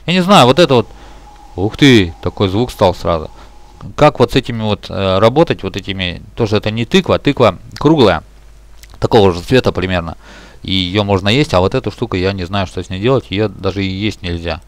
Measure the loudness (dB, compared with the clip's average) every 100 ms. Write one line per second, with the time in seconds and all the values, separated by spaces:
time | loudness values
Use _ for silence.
0 | -4 0 4 6 6 4 4 2 0 -8
1 | -20 -20 -20 -20 -14 -6 -4 2 6 6
2 | 4 -4 -8 -2 -2 -2 -4 0 0 0
3 | -2 -4 -6 -16 -20 -20 -20 -20 -10 0
4 | 0 2 0 0 -4 -4 -4 -4 -6 -4
5 | -2 2 2 2 0 -2 -6 -8 -8 -6
6 | -6 -8 -12 -6 -2 -2 -2 -4 -2 0
7 | 2 0 0 2 2 0 -10 -2 2 4
8 | 4 2 -4 -20 -20 -20 -20 -20 -20 -8
9 | 0 4 4 0 0 0 0 -2 -4 -4
10 | -6 -12 -18 -20 -20 -14 -6 -4 -2 -2
11 | 0 0 2 0 2 2 2 0 -4 -6
12 | -6 -2 -2 -4 -6 -6 -6 -8 -10 -4
13 | 0 -2 -2 -4 -4 -4 -6 -4 -4 -4
14 | -4 -6 -8 -8 -8 -10